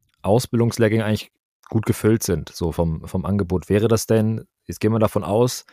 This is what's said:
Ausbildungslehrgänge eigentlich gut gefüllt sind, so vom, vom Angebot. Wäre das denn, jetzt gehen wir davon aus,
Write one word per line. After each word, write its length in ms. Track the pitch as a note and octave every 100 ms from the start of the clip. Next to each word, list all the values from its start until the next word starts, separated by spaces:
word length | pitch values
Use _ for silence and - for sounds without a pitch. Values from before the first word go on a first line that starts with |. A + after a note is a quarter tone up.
| _ _
Ausbildungslehrgänge 840 | - A2 - A#2 A#2 - A2 A2+ G#2+
eigentlich 260 | A2 - _ _ _ -
gut 160 | A2+ -
gefüllt 360 | A2 G#2+ A2
sind, 300 | - E2+ D2
so 180 | - E2
vom, 360 | D#2 E2+ D#2+ -
vom 160 | F#2
Angebot. 460 | F2+ G2+ F2+ F#2 -
Wäre 180 | G2+ A2+
das 200 | A2+ -
denn, 380 | A2 G#2+ A2 - _ -
jetzt 140 | G#2+
gehen 120 | G#2+
wir 80 | A2
davon 240 | G#2+ G#2
aus, 400 | D#2+ G#2 B2+ - -